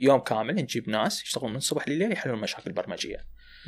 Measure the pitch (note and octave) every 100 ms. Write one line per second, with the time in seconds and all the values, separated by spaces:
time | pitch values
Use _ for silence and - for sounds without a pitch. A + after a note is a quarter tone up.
0 | C3 C3+ - A2 A2+ F#3+ C3 A#2+ - G#2+
1 | D3 - - - B2 A#2+ - D3+ - D3+
2 | G#3+ F#3+ C#3 A2+ G#2 - - F#2 - F2
3 | - - - - - -